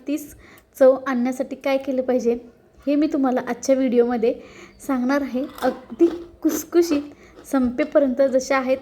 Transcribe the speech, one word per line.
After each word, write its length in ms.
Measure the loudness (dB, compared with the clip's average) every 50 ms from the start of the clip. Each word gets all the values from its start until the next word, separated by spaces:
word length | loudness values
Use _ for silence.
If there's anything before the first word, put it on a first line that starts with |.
| -8 -8
तीच 280 | -6 -6 -8 -10 -20 -20 -20 -20 -20 -20 _ _ _ 4
चव 180 | 6 6 6 4
आणण्यासाठी 580 | 0 -4 -2 -2 -2 -2 -4 -4 -6 -8 -8
काय 220 | -6 -4 -2 -2 -2
केलं 240 | -2 -4 -4 -4
पाहिजे, 360 | -2 0 0 0 0 0 -2 -2 -6 -14 -20 _ _ _ _ _ -4 -2
हे 80 | 0
मी 120 | 2 0 0
तुम्हाला 340 | 0 0 0 0 0 -2
आजच्या 340 | -2 -4 -8 -6 0 0 2
व्हिडिओमध्ये 580 | 2 2 2 2 2 2 2 2 0 0 0 -2 -2 -8 -20 -20 -20 -20 -20 -20 -14
सांगणार 420 | -6 -4 -4 -2 0 0 0 0
आहे. 220 | -2 -2 -4 -6 -6 -6 -8 -4 -4
अगदी 440 | -4 -4 -4 -10 -8 0 2 2 2 2 -2 -14 -16 -10 -4 -2
खुसखुशीत, 680 | -2 -2 -2 -6 0 2 2 2 2 2 -2 -2 -6 -14 -20 -20 -20 -20 -20 -10 -2
संपेपर्यंत 760 | -2 0 0 0 0 -2 -2 2 2 2 2 2 2 2 2 2
जशा 260 | 2 0 0 0 -2 -2
आहे 180 | 0 0 -2 0